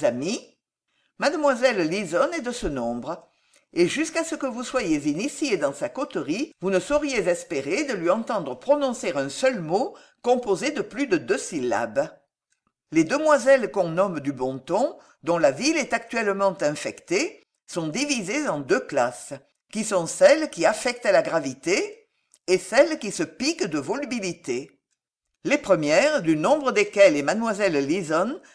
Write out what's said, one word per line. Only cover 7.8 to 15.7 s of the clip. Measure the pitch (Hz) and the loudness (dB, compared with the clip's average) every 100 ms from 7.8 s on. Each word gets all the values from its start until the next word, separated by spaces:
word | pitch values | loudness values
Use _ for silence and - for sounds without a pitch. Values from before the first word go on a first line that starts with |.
de | 294 | -2
lui | 208 170 | -2 0
entendre | 208 226 220 156 123 | 0 0 -4 -4 -6
prononcer | - 294 269 233 202 | 0 0 0 -2 -4
un | 143 139 | -2 -4
seul | - 262 240 | 0 0 0
mot | 156 185 320 - - _ | -2 -2 -2 -6 -20 _
composé | 160 - - 180 254 | 0 2 2 -2 0
de | 294 | -4
plus | - 208 277 | -6 -6 0
de | 175 | 0
deux | 123 254 | 0 -2
syllabes. | - 165 123 104 113 107 156 - _ _ _ _ _ _ _ | -2 -4 -2 0 0 -2 -4 -8 _ _ _ _ _ _ _
Les | 156 | 0
demoiselles | 160 285 311 294 240 269 214 | 2 2 4 4 6 4 4
qu'on | 202 170 | 0 0
nomme | 165 202 160 | 0 0 0
du | 139 | -6
bon | 131 131 135 | -4 -4 -6
ton, | - 185 285 - - _ | -2 0 0 -2 -18 _
dont | 143 170 | -2 2
la | 151 | 4
ville | 135 262 | 4 0